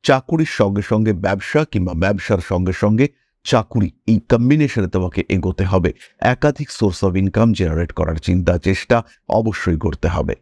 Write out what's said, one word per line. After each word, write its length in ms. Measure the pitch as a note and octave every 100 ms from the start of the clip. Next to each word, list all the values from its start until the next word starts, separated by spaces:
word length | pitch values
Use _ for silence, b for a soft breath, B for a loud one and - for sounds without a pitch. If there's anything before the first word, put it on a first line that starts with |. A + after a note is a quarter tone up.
চাকুরির 480 | - C3+ - E3 D#3 -
সঙ্গে 240 | G2+ G2
সঙ্গে 300 | G2+ G#2+ G#2+ F#2+
ব্যবসা 360 | F#2+ G2 - D3+
কিংবা 300 | D3+ G#2+ F2+
ব্যবসার 480 | D#2+ F#2 G2+ - G2 -
সঙ্গে 260 | F#2 F#2 F#2
সঙ্গে 240 | G#2+ A2 C#3+ _ _ _ -
চাকুরি, 440 | B2 G#2+ A#2 F#2+ - -
এই 120 | A2+ _
কম্বিনেশনে 580 | A#2 A#2+ D3+ D3 - F#2
তোমাকে 320 | F#2 F2+ - -
এগোতে 360 | F#2 F2+ -
হবে। 260 | F#2+ F#2+ E2 - B B -
একাধিক 340 | B2+ D3+ C#3 D3 -
source 220 | G#2 F2+ G2
of 60 | F2+
income 300 | G2 A2 A#2 G2+
generate 340 | F2 D#2+ E2+ -
করার 200 | D#2+ D#2+ -
চিন্তা 280 | F2+ F2 F2
চেষ্টা 380 | - F#2+ - A#2 b b _
অবশ্যই 500 | A2 A2+ G2 - E2
করতে 300 | D#2+ - E2
হবে। 260 | F2 - -